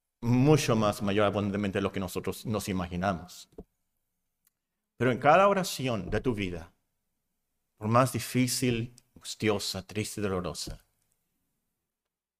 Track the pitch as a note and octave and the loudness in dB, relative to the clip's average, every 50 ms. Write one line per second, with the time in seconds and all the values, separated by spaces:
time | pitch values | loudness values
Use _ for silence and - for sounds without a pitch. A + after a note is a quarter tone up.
0 | _ _ _ _ - A#2 A#2+ B2+ C3+ D3 D#3 D3 - - A#2 A2 G#2+ G#2 G#2 - | _ _ _ _ 0 2 4 4 6 6 6 6 4 2 2 2 2 0 0 0
1 | G#2 G2+ G2 G#2 G#2 G2+ G2+ G#2 G2+ G2+ G2 G2+ G#2 G2 F#2 G#2 G2 F#2+ - G2+ | -2 0 2 2 2 2 2 0 -2 0 -2 -2 -2 -2 -2 -2 -2 -2 -2 -4
2 | F#2+ F2 - F#2+ - F#2+ - - - B2+ A2 G2+ - - F#2 F#2 F2 D#2+ F2 F2 | -6 -6 -6 -6 -6 -6 -8 -8 -6 -4 -4 -4 -4 -4 -4 -4 -4 -4 -4 -2
3 | F#2 G2+ F#2 E2 E2+ - - - - _ _ - - _ _ _ _ _ _ _ | -2 -2 -2 -2 -8 -16 -20 -20 -20 _ _ -20 -20 _ _ _ _ _ _ _
4 | _ _ _ _ _ _ _ _ _ _ _ _ _ _ _ _ _ _ _ _ | _ _ _ _ _ _ _ _ _ _ _ _ _ _ _ _ _ _ _ _
5 | - C3+ A#2+ - - C#3 D#3 F3+ G3 G3+ G3 F#3+ F3 - - - C3 C3 A#2 G2+ | 0 0 0 4 6 6 8 8 6 4 4 2 -2 -4 -6 -4 -4 -2 -2 -2
6 | F2+ E2+ G#2 G#2+ - C3 A2+ G2+ G2+ F#2 E2+ E2 D#2+ - _ _ _ _ _ _ | -4 -2 -4 -2 -2 -2 -2 -2 -4 -6 -6 -10 -12 -16 _ _ _ _ _ _
7 | _ _ _ _ _ _ _ _ _ _ _ _ _ _ _ _ G#2+ G#2+ A#2 B2 | _ _ _ _ _ _ _ _ _ _ _ _ _ _ _ _ -2 2 4 4
8 | C3 B2+ - A2+ - - - B2 B2+ B2 - - C3 B2 A#2+ A2+ A#2+ B2+ - - | 4 2 0 -6 -8 -2 0 0 0 0 0 0 0 0 0 -2 -4 -8 -12 -20
9 | _ _ _ - - - - - A2+ G#2+ G2+ G2 - - - F#2+ F2+ - - - | _ _ _ -18 -14 -14 -8 -2 0 0 0 0 -2 -6 -6 -8 -10 -6 -6 -6
10 | - - - G#2+ G#2 G2 F#2+ F#2 F2 D#2 D2 - - - - - _ _ _ _ | -6 -4 -6 -6 -4 -2 -2 -2 -4 -6 -8 -8 -10 -12 -12 -16 _ _ _ _
11 | _ _ _ _ _ _ _ _ _ _ _ _ _ _ _ _ _ _ _ _ | _ _ _ _ _ _ _ _ _ _ _ _ _ _ _ _ _ _ _ _
12 | _ _ _ _ _ _ _ | _ _ _ _ _ _ _